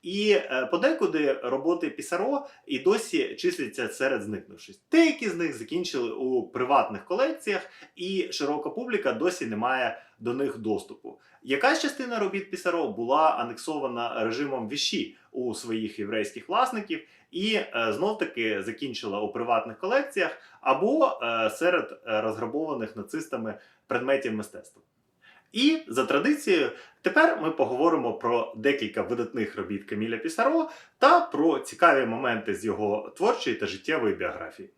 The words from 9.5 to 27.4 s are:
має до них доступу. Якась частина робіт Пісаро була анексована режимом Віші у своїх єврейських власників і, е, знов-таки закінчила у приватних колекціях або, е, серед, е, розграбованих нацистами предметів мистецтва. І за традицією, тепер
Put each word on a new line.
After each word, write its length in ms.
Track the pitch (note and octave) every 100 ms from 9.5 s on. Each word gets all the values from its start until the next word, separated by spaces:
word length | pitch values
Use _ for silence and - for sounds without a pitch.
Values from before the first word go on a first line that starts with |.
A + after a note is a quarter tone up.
| G#2+
має 460 | A#2+ C3 A#2+ - - _
до 140 | A#2
них 240 | B2 C#3 B2
доступу. 640 | G#2+ G2+ - - - - _ _
Якась 380 | - C#3 B3+ D#4
частина 380 | D4 C#4 B3 A#3
робіт 320 | G3 G3 F#3+
Пісаро 360 | - F3+ E3+ C#3
була 420 | G2+ A#2 C#3+ D#3+
анексована 920 | A#2+ A#2+ A2 - D3+ C3 A#2+ A#2 A#2
режимом 460 | A2+ A#2 C#3+ C3 A2
Віші 480 | - - E3+ - - _
у 220 | C3 B2
своїх 460 | G#2+ A#2+ A2+ G#2+ -
єврейських 500 | G2+ A2+ G#2 A#2+ -
власників 500 | G3+ B3+ A#3 G3+ D#3+ - _ _
і, 220 | E3+ G#3 G#3+
е, 380 | G#3+ A#2+ A2+
знов-таки 680 | G#2 F#3+ G#3+ F3+ - A2 G2+
закінчила 580 | G2 A2 C#3 A2+ A2 G2
у 100 | G#2
приватних 480 | B2 A#2+ A#2 A#2+ A2
колекціях 520 | F#3 C4 C#4 - E3+ - - -
або, 580 | - - G3+ D4+ C#4 -
е, 280 | A#2 A2+ A2
серед, 520 | - E3+ E3+ - - A#2
е, 140 | G#2+
розграбованих 760 | A2 G#2+ - C#3+ D#3+ B2+ G#2+ A2
нацистами 640 | F#2+ D#3+ D#3 B2 A2 - - _ _
предметів 460 | B2 B2+ C#3 C3
мистецтва. 480 | A2 G#2 - - _ _ _ _ _ _ - _
І 240 | G#3 C#4 D#4+ -
за 180 | A2+ -
традицією, 680 | - B3 D4 - F3 B2+ - - _
тепер 400 | F#3 A#3+ E4 -